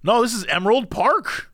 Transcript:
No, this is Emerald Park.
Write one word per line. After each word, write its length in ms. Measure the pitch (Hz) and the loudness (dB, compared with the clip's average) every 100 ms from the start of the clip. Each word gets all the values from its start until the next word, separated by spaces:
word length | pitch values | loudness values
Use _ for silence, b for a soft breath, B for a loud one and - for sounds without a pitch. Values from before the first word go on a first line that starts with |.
No, 200 | 175 233 | 2 2
this 100 | 233 | 2
is 100 | 226 185 | -2 -4
Emerald 440 | 160 190 247 226 | -2 2 0 0
Park. 600 | - 240 370 - - - | 0 2 2 -2 -8 -10